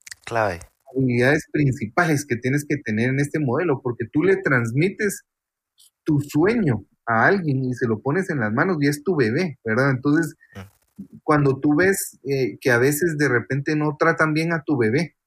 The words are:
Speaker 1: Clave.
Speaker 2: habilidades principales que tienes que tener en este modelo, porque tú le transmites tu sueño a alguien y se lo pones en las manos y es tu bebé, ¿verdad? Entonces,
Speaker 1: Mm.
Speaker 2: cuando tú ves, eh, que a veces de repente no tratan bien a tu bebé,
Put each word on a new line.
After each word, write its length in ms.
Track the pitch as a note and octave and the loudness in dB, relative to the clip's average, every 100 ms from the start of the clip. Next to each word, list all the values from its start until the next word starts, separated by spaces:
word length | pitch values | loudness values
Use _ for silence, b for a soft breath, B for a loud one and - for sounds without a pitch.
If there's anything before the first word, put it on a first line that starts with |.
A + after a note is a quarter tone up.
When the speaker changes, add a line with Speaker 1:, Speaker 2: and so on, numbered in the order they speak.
| - - | -20 -18
Speaker 1:
Clave. 360 | - A#2 G#2 F2 - _ - | -6 -2 -2 -4 -12 _ -8
Speaker 2:
habilidades 520 | C3+ C3 A#2+ B2+ D3 - | -2 0 2 2 2 -2
principales 760 | D3+ C#3 A2+ G#2 - E3 C#3+ - | 0 0 0 -4 -2 0 0 -2
que 100 | A2 | -4
tienes 280 | B2+ C#3+ C#3+ | -2 -2 -2
que 80 | D3 | -6
tener 320 | - G#2+ B2+ | -4 -2 0
en 100 | C3+ | 0
este 180 | D3 D#3+ | -2 -2
modelo, 420 | C#3 C3 F3 C3 | -2 0 0 -2
porque 240 | B2+ A#2 A2 | -4 -6 -4
tú 100 | D3 | 0
le 140 | F#3 F#3+ | 2 2
transmites 840 | F3+ B2+ A#2 B2+ F#3 - G#3 - _ _ _ _ _ _ _ _ | 2 0 0 0 -2 0 -4 -4 _ _ _ _ _ _ _ _
tu 160 | - D3 | -2 -2
sueño 640 | - D3 F#3 A#3+ E3+ G#2 - _ - | 0 0 2 2 0 -2 -6 _ -2
a 200 | A2+ C3 | 2 4
alguien 380 | G3 D#3+ C3 | 2 0 -2
y 100 | B2+ | -2
se 120 | B2 A#2 | -4 -2
lo 140 | G#2+ | -2
pones 300 | C3+ E3+ F#3 | -2 -2 -2
en 100 | D3 | -2
las 120 | G#2+ | -2
manos 240 | A2+ F3+ D#3+ | 0 0 2
y 60 | C#3+ | 0
es 140 | D3 | 0
tu 140 | - E3 | -2 0
bebé, 420 | A2 C3+ F#3 - | 0 0 -2 -6
¿verdad? 260 | A2+ A2 C#3 | -4 0 2
Entonces, 440 | B2+ C#3+ D3+ D#3+ - B | 0 2 0 0 -6 B
Speaker 1:
Mm. 60 | B G2 _ _ - - - | B -18 _ _ -20 -20 -12
Speaker 2:
cuando 340 | - D3+ C#3+ B2+ | 0 2 2 2
tú 140 | D3 D3 | 0 2
ves, 420 | F#3 G3 - - | 2 0 -4 -12
eh, 340 | C3 C3+ A#2+ - | -6 -2 -2 -2
que 100 | C3 | 2
a 60 | A#2 | 4
veces 380 | C3 D3 F3+ D3 | 4 2 -2 0
de 120 | C#3+ | 0
repente 460 | A#2+ - C3+ C#3 | 0 0 -4 -2
no 220 | D3+ D3+ D3 | 0 -2 0
tratan 360 | E3 E3 D#3 | 0 2 2
bien 180 | D3+ E3 | 2 0
a 100 | E3 | -2
tu 140 | - C3+ | -2 0
bebé, 400 | A2 C#3+ E3+ _ | 2 0 -2 _